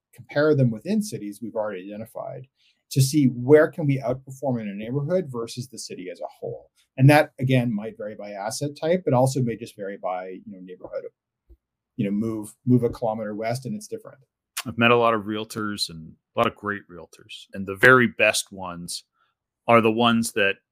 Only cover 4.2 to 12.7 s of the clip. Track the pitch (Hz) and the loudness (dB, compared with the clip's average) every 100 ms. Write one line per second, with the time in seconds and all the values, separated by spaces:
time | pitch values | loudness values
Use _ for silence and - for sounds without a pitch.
4.2 | - - 139 120 104 101 110 139 143 185 | -10 -8 -4 -4 -6 -8 -6 -6 -2 -2
5.2 | 147 120 117 120 104 110 - 98 90 87 | -4 -8 -8 -10 -12 -14 -14 -12 -12 -12
6.2 | - - - - - _ _ - 135 151 | -14 -12 -12 -12 -18 _ _ 4 8 8
7.2 | 147 - 131 127 120 101 110 101 107 101 | 4 -2 2 2 2 -4 -6 -10 -12 -10
8.2 | 104 101 104 - 143 143 160 185 156 127 | -12 -8 -8 -6 -8 -4 -2 0 2 4
9.2 | 131 139 117 107 113 - 98 101 95 92 | 2 2 -2 -4 -12 -10 -10 -8 -6 -6
10.2 | 95 92 - 92 92 90 - - - _ | -8 -12 -16 -18 -16 -16 -12 -12 -12 _
11.2 | _ _ _ - _ _ _ - 101 101 | _ _ _ -20 _ _ _ -6 -4 -2
12.2 | 113 110 104 - 123 | -4 -6 -10 -6 2